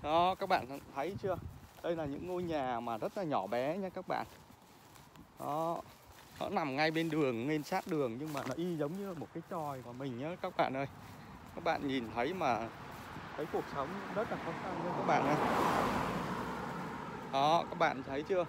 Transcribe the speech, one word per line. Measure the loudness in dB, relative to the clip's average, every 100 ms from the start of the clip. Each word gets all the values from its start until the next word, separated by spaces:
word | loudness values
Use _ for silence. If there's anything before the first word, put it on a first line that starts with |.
Đó, | 6 6 6
các | 4 4
bạn | 2 2 -8 -8
thấy | -4 -2 -2
chưa? | -2 -2 -4 -12 -18 -6
Đây | -2 0
là |
những | -2 -4 -4
ngôi | -2
nhà | 0 0 2 0
mà | -2 -2
rất | -2 -2
là |
nhỏ | 2 2 2
bé | 2 2 0
nha | -4
các | -6 -2
bạn. | -2 -2 -10 -20 -20 -20 -20 -20 -20 -20 -20 -20 -8
Đó, | -4 0 0 -2 -6 -16 -20 -20 -18 -6
nó | -2
nằm | 0 2 4
ngay | 4
bên | 4 2
đường, | 4 4 4 2
ngay | 0
sát | 2 -2 0
đường, | 2 2 0
nhưng | -4
mà | -4 -4
nó | -2
y | 0 0
giống | 0
như | -2 -6 -6
một | -6
cái | -8 -6
chòi | -4 -4 -6
của | -8
mình | -6 -6 -4
nhá | -4 -4
các | -6 2
bạn | 2 2
ơi. | -4 -8 -14 -14 -16 -16 -14
Các | -4
bạn | 0 0 2
nhìn | 0 -2
thấy | 0 0
mà | 2 2 2 0 -6 -12 -12 -12 -10 -10 -6
thấy | -2
cuộc | -2 -2
sống | -2 -2 -4 -4
rất | -2 -2
là | -2
khó | -4 -4
khăn | -4 -2
nha | -2 0
các | 4
bạn | 4 6
ơi. | 4 4 4 4 4 4 2 0 0 -2 -2 -4 -4 -4 -6 -6 -6 -8 -8 -2
Đó, | 2 6 6 4
các | 4
bạn | 4 4
thấy | -2 -4
chưa? | 2 2